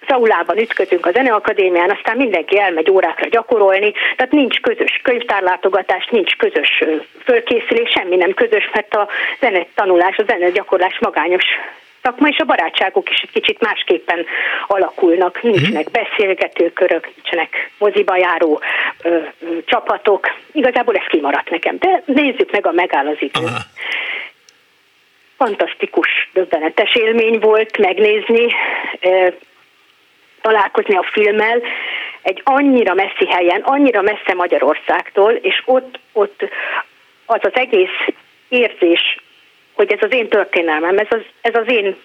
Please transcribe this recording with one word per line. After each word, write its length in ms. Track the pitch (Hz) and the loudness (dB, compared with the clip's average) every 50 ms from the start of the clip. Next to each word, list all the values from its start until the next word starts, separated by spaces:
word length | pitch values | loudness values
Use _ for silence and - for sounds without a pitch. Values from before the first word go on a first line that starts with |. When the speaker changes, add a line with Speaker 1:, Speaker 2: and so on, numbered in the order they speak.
| - - | -2 0
Speaker 1:
az 60 | 277 | 0
aulában 420 | 254 240 220 208 170 170 165 175 202 | 2 4 4 2 2 0 -2 -2 -2
ütközünk 480 | 233 226 - - 202 190 - 175 170 | -2 -2 0 -2 0 0 0 0 0
a 60 | 170 | 2
Zeneakadémián, 760 | 180 233 269 262 220 208 196 - 214 202 190 185 180 175 175 185 | 2 2 2 2 2 2 0 0 0 2 2 2 2 2 2 2
aztán 280 | 202 196 - - 226 240 | 0 0 -2 -4 0 0
mindenki 420 | 277 240 196 170 156 - - 202 | 0 0 0 -2 -2 0 0 2
elmegy 300 | 202 190 175 160 160 - | 2 2 0 2 2 4
órákra 380 | 190 190 180 170 160 - - 156 | 4 4 4 2 0 -2 -4 0
gyakorolni, 640 | - 233 233 - 247 220 202 196 190 190 208 208 208 - - - - | 0 0 2 2 2 4 4 4 4 4 2 0 -2 0 -4 -4 0
tehát 160 | - 254 254 | -2 -2 2
nincs 280 | - 302 277 233 - - | 4 2 2 2 0 -2
közös 400 | - 247 226 - 214 202 - - - | -2 -2 -2 0 -2 -2 -2 -2 0
könyvtárlátogatás, 1040 | - 247 240 226 - 226 196 190 180 180 175 - 196 190 196 185 - 196 180 - - | 0 -2 -2 -2 -2 -2 0 0 0 -2 0 0 0 0 0 0 0 -2 -4 -2 -2
ninsz 220 | - 233 170 - - - | 0 0 0 0 0 0
közös, 440 | - 208 - - 190 - - - - | 0 0 0 0 0 0 0 0 0
ö, 100 | 156 156 151 151 - _ - - | 0 -2 -4 -6 -10 _ -14 -2
fölkészülés, 680 | - 247 233 233 - 247 226 - - 240 233 233 233 | 0 0 0 2 0 -2 -2 0 0 0 0 0 0
semmi 260 | - - 208 185 175 | -2 -2 0 0 0
nem 180 | 185 180 175 190 | 0 2 0 0
közös, 360 | - 240 226 214 208 190 - - | 0 0 2 2 0 0 0 -4
mert 220 | 226 208 - - | -4 -4 -2 -2
a 120 | 214 208 208 - - - - - - | -2 -2 -2 -4 -6 -6 -6 -4 -2
zenetanulás, 800 | - 240 196 180 170 - _ - 185 185 185 175 175 190 190 - | -2 0 0 0 -4 -4 _ -2 0 2 4 4 4 2 0 -2
a 60 | 220 202 | -2 -2
zenegyakorlás 680 | 233 - 175 180 180 202 190 - - 185 180 185 - - | 0 0 0 0 0 0 -2 0 0 0 0 0 -2 -2
magányos 460 | - 208 175 165 151 170 180 185 190 - - - - - - - _ _ _ _ | -4 -2 -2 -2 0 0 0 0 0 0 -2 -4 -6 -12 -16 -20 _ _ _ _
szakma, 260 | _ 262 240 247 277 302 | _ -6 0 2 0 2
és 100 | 285 - | 2 0
a 60 | 311 | 0
barátságok 640 | 247 294 220 170 165 - - 214 190 190 202 180 - | 0 0 0 0 -2 -2 -2 -2 0 0 -2 -2 0
is 80 | - - | -4 -4
egy 80 | - - | -4 -2
kicsit 280 | - 226 - - 214 - | -4 -2 -2 -2 -2 0
másképpen 640 | - 214 196 - - - 185 165 - - 175 170 170 - - - - - - - - - | -2 -2 -2 -4 0 0 0 0 0 -4 -4 -4 -4 -6 -6 -4 -4 -4 -4 -6 -4 -2
alakulnak. 760 | 202 196 190 156 - - 190 175 165 175 185 180 175 - | 0 0 0 -2 -2 0 2 2 4 4 2 0 -2 -2
Nincsenek 440 | - 240 214 180 135 180 226 - 156 - | -2 0 2 2 2 0 -2 -4 -6 -4
Speaker 2:
Mhm. 120 | - 240 214 | -4 -4 -4
Speaker 1:
beszélgetőkörök, 1040 | - - - 214 190 190 185 190 165 - - 175 170 - - 185 175 175 165 - - - | -4 -2 -2 0 0 0 -2 -2 -6 0 0 0 0 2 0 0 2 2 0 -4 -8 -20
nincsenek 560 | - - - - 170 160 - - - - - - - | -12 -10 -6 -6 -4 -6 -6 -6 -8 -8 -10 -6 -2
moziba 380 | 208 208 196 196 202 - 190 185 | -2 0 2 2 0 0 2 0
járó, 440 | 185 175 175 165 175 160 151 147 - - - - - - - _ | 2 0 2 0 2 2 0 0 -2 -6 -4 -4 -4 -6 -8 _
ö, 80 | - 165 175 165 160 147 - _ | -4 -2 -2 -2 -2 -4 -14 _
ö, 180 | 160 165 170 165 160 | -10 -8 -8 -8 -4
csapatok. 680 | - - 226 - - 208 185 - - 202 185 - - - - - _ | -2 -2 -2 0 -2 -4 -2 2 2 2 2 0 -4 -6 -6 -14 _
Igazából 440 | _ 311 247 254 247 262 240 240 214 | _ 0 0 2 2 2 0 0 0
ez 100 | 185 - - | -2 -2 0
kimaradt 420 | - 165 147 139 - 139 - - | -2 0 0 0 -2 -2 -4 -4
nekem. 260 | 170 160 - - - 269 | -6 -4 -4 -4 -4 0
De 240 | - - 381 349 - | 0 2 2 2 0
nézzük 460 | - 269 269 294 277 240 - 196 - | 0 0 2 2 0 2 0 -2 0
meg 140 | - 208 - - | 0 -2 -2 0
a 40 | |
Megáll 360 | 165 175 175 185 - 151 135 147 | 0 0 0 0 0 -2 0 -2
az 80 | 151 - | -2 -4
idő. 200 | - 139 - 139 123 | -4 -4 -4 -4 -4
Speaker 2:
Aha. 120 | 120 123 - - _ _ - - - - - - - - - - - _ _ _ - _ _ _ _ _ _ _ _ _ _ _ _ _ _ _ _ _ _ | -4 -6 -6 -10 _ _ -14 -12 -10 -8 -8 -8 -8 -10 -12 -12 -16 _ _ _ -20 _ _ _ _ _ _ _ _ _ _ _ _ _ _ _ _ _ _
Speaker 1:
Fantasztikus, 680 | 269 226 208 - 175 165 - - - - - - - - - - - - _ | -2 -2 0 -2 -4 -4 -4 -6 -6 -2 -2 -2 0 0 -2 -2 -4 -2 _
döbbenetes 640 | 185 185 175 - 160 151 165 165 - 214 185 - | -2 0 0 -2 -2 -2 -2 0 0 0 2 2
élmény 440 | 247 220 220 226 233 226 220 226 220 | 0 2 2 2 2 2 2 0 2
volt 380 | 202 214 214 214 220 220 - - | 2 4 4 4 2 0 0 0
megnézni, 680 | 208 180 185 180 214 214 214 214 202 - 233 233 240 240 - - - - - - - - - - | 0 0 2 2 2 2 2 0 0 2 2 2 2 2 0 -2 -4 -4 -6 -6 -8 -8 -10 -2
ö, 260 | - 180 185 190 185 180 175 - - _ _ _ _ _ _ _ _ _ _ _ _ _ _ _ _ _ _ _ | 0 2 2 4 4 2 0 -2 -16 _ _ _ _ _ _ _ _ _ _ _ _ _ _ _ _ _ _ _
találkozni 540 | _ 220 214 214 196 202 - - 208 - 208 | _ 0 2 2 2 0 0 -2 0 0 0
a 100 | 185 180 - | 0 0 -2
filmmel, 500 | - 214 208 208 208 214 208 220 233 240 233 - - - - - - - - - - - | 0 0 2 2 2 2 0 2 0 -2 -2 -4 -10 -10 -10 -10 -10 -10 -10 -12 -16 -8
egy 200 | _ - 190 - - | _ -6 -6 -2 0
annyira 500 | - 269 269 285 285 262 247 220 185 180 | 0 2 4 4 4 4 4 4 2 2
messzi 320 | 190 196 202 - - 196 180 | 0 0 -2 0 -2 -2 0
helyen, 340 | - 180 180 175 175 202 | 0 0 2 2 0 0
annyira 400 | - - 269 285 285 269 226 208 | 0 0 2 4 4 4 4 2
messze 320 | 190 208 214 208 - - 185 | 0 0 -2 -2 -4 -4 -2
Magyarországtól, 1000 | 180 180 175 - 143 - 135 151 - - - 160 175 180 - _ 208 196 214 | -2 0 0 0 2 2 2 0 -2 -2 -2 -2 -2 -2 -4 _ 2 4 4
és 300 | 233 - - 190 - - - | 4 2 0 -2 -4 -2 0
ott, 340 | - 254 262 254 262 - - _ _ _ | 2 0 0 0 -2 -18 -20 _ _ _
ott 280 | 226 202 202 - _ 202 196 - - - - - - - _ _ _ _ _ _ _ _ | -2 -2 -2 -2 _ -8 -8 -8 -8 -8 -8 -8 -8 -8 _ _ _ _ _ _ _ _
az 140 | - 226 202 | -4 -4 0
az 100 | - 202 190 | 0 0 0
egész 520 | 247 254 247 233 196 185 180 - - - - - _ _ _ _ _ _ _ | 0 -2 2 2 2 2 2 0 -6 -6 -6 -6 _ _ _ _ _ _ _
érzés, 680 | - 247 240 214 - - - 170 170 170 - - - - _ _ _ _ _ _ _ _ _ _ _ | 0 0 0 0 0 0 2 2 4 2 2 -2 -4 -6 _ _ _ _ _ _ _ _ _ _ _
hogy 180 | - 208 196 | -2 0 0
ez 80 | 208 208 | 0 -2
az 120 | 220 208 233 | -2 0 0
én 160 | 254 226 214 | -2 -2 0
történelmem, 680 | - 208 190 196 - 185 165 165 156 151 156 170 190 196 | 0 0 0 0 -2 -2 0 0 0 0 0 0 0 0
ez 100 | 214 208 | 0 0
az, 120 | 240 226 208 - _ _ | -2 -4 -4 -8 _ _
ez 140 | _ 180 - | _ -2 -2
az 160 | 233 226 220 | -2 0 0
én 240 | 254 226 202 196 190 - - | -2 0 0 -2 -6 -6 -14